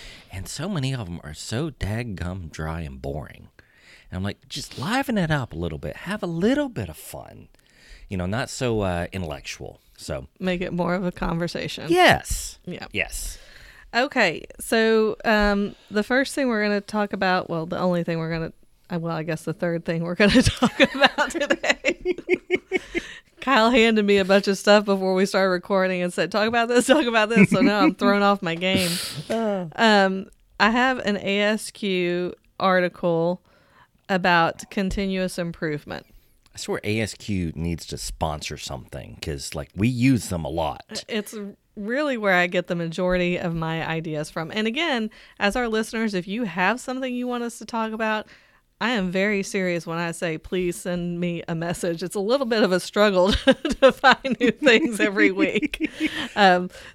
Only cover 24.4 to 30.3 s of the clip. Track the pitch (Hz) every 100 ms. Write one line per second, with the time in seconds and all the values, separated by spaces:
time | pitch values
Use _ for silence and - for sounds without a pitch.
24.4 | 196 190 - 208 202 196 190 185 196 196
25.4 | 190 180 - 196 185 185 180 190 160 214
26.4 | 214 240 233 247 240 226 240 226 214 226
27.4 | 196 190 190 208 180 185 202 202 202 202
28.4 | 170 165 185 190 180 175 - - - 226
29.4 | 220 202 170 - 226 208 190 190 -